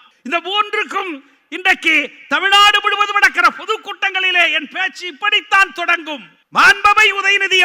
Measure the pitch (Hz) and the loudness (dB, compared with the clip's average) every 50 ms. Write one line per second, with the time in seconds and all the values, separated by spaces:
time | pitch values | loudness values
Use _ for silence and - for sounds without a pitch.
0 | _ _ _ _ - 240 339 339 330 359 392 415 415 415 415 427 403 247 294 392 | _ _ _ _ -10 -8 -8 -8 -6 -4 -4 -4 -4 -4 -6 -6 -6 -6 -8 -8
1 | 392 370 302 269 - _ _ _ _ _ 302 339 370 381 370 370 - 330 311 294 | -8 -8 -12 -14 -18 _ _ _ _ _ -14 -4 -2 -2 -2 0 0 0 0 0
2 | 294 226 - - - - 277 311 359 392 392 403 415 415 415 415 403 415 403 403 | -2 -4 -10 -20 -8 -6 -4 -2 0 2 4 6 6 4 4 2 0 -2 -2 -2
3 | 403 403 403 403 392 359 - 339 349 330 - - 339 370 440 - - 392 392 - | -2 -2 0 2 2 2 2 2 2 2 0 -2 -6 -8 -8 -8 -10 -14 -8 -6
4 | 403 392 381 381 370 370 359 349 339 320 302 320 302 - - 349 381 370 - - | -6 -4 -2 -2 -2 0 0 0 0 0 0 -4 -6 -6 -8 -8 -8 -8 -8 -12
5 | 349 359 294 262 415 415 415 403 311 - 415 392 392 339 - - 349 339 339 339 | -14 -16 -12 -6 -4 -2 -2 -2 0 0 2 2 2 0 -2 -6 -4 -4 -4 -4
6 | 302 311 302 254 190 - _ _ _ _ - 202 311 381 403 403 403 415 415 427 | -6 -10 -12 -12 -14 -20 _ _ _ _ 0 2 4 4 4 4 2 2 4 4
7 | 440 415 392 392 381 392 403 392 392 370 370 370 | 2 2 0 0 0 0 0 0 0 0 2 2